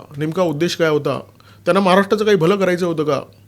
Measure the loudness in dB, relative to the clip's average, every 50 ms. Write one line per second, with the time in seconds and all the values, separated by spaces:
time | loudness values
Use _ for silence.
0 | -10 -12 -10 -8 -6 -4 -2 -2 -2 -2 -2 -2 -4 -4 -2 -2 0 0 0 0
1 | -2 -2 -4 -6 -8 -14 -20 -20 -20 -20 -20 -6 -2 0 0 2 2 4 4 4
2 | 2 2 0 0 2 2 2 4 4 2 2 0 0 0 0 0 -2 -2 -2 -2
3 | -2 -2 -2 -2 -4 -10 -18 -20 -20